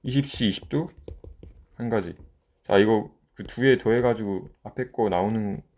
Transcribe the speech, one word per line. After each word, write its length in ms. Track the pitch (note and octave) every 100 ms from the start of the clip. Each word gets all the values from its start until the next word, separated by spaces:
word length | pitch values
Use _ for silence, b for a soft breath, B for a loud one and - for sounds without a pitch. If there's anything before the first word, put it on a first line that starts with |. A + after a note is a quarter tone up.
이십 220 | C#3+ C3 C#3
시 200 | - A2+
이십도 420 | F#2 - C#3+ F3 - - - - - - - _ _
한 140 | A#2+
가지. 260 | A2+ F2 D#2+ - _ _ _
자, 140 | _ G2+
이거 340 | G#2+ A2 A2 _ _
그 100 | -
두 180 | F#2+ -
개 160 | C3+ B2+
더해가지고 720 | A2+ A#2 B2 A2 G#2 F#2+ D2 -
앞에 280 | - - B2+
거 180 | - A2
나오는 520 | F2+ G2 A2 G#2 G2+ -